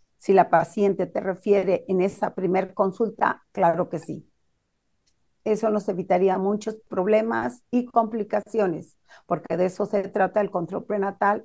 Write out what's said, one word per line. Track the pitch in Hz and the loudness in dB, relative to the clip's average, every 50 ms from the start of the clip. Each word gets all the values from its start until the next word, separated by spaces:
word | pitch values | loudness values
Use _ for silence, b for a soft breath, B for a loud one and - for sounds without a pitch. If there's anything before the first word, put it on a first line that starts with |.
| _ _ _ _ | _ _ _ _
si | - - 196 | 0 2 4
la | 190 175 175 | 4 6 6
paciente | - 165 170 - - - 202 196 196 196 185 | 4 2 2 2 -2 0 2 2 2 0 -2
te | 175 - 208 | -4 -4 -6
refiere | 202 190 185 180 - 214 202 196 185 180 185 175 - - | -4 -4 -6 -4 0 2 2 2 4 2 0 0 0 -2
en | 190 185 | 0 0
esa | 180 196 - - - 185 - | 0 0 -2 -2 -4 -4 -4
primer | - 185 170 185 190 185 185 - | -2 -2 0 0 0 0 -2 -2
consulta? | - 202 190 185 - 233 208 - - - - - - _ _ | -2 -2 0 0 -2 -4 -4 -2 -2 -2 -2 -2 -2 _ _
Claro | - - 190 170 165 160 180 175 | -4 0 2 2 2 2 -2 -4
que | - 160 | -6 -10
sí. | - - 151 160 - _ _ _ _ _ _ _ _ _ _ _ _ _ _ _ _ _ _ _ _ _ _ _ - | -10 -10 -14 -14 -14 _ _ _ _ _ _ _ _ _ _ _ _ _ _ _ _ _ _ _ _ _ _ _ -4
Eso | 226 214 202 - 220 | -4 -2 0 0 0
nos | 214 208 196 - | 0 0 -2 -2
evitaría | 190 175 180 185 185 180 190 190 185 185 | -4 -4 0 0 2 4 4 4 2 2
muchos | 185 196 208 214 214 220 208 - - - | 0 0 -2 -2 -4 -6 -10 -10 -12 -8
problemas | - 190 180 202 214 220 220 226 233 226 226 240 240 - _ - | -4 -2 0 2 2 2 2 0 -2 -2 -2 -4 -6 -8 _ -2
y | - 247 247 | -2 -2 0
complicaciones, | 247 - 240 226 214 220 226 208 208 - 214 202 - - 226 208 190 165 156 165 - _ _ _ b b b b | 0 0 0 0 0 -2 -6 -6 -2 -2 -4 -4 -2 -2 0 0 0 0 -4 -8 -14 _ _ _ b b b b
porque | b 175 160 - - 180 170 | b -4 -4 -4 -4 -2 0
de | 180 | 0
eso | 185 180 - 208 | 0 0 -2 -4
se | 202 208 202 190 196 | -2 0 -2 -2 -2
trata | - 214 190 185 - 214 | 0 0 0 2 2 0
el | 208 196 | -2 0
control | - 180 170 160 190 214 233 | -2 -4 -4 -4 -6 -8 -6
prenatal | - 202 208 196 202 196 - 208 202 208 220 - | -4 -4 -2 -2 -4 -2 0 0 0 0 0 -4